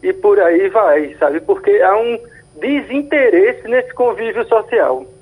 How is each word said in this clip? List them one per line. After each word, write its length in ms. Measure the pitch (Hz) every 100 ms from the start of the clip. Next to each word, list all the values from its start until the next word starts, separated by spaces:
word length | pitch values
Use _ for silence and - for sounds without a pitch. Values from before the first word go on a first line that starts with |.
e 100 | 185
por 260 | 190 202 202
aí 300 | 170 170 190
vai, 440 | 214 190 151 151 -
sabe? 200 | 147 156
Porque 300 | 160 196 - 202
há 120 | 185
um 240 | 208 233 233 - - _ 156
desinteresse 1080 | 202 285 208 269 285 302 247 175 208 240 220
nesse 240 | 254 247
convívio 540 | - 247 208 226 220 226
social. 560 | 226 214 226 135 131 131 -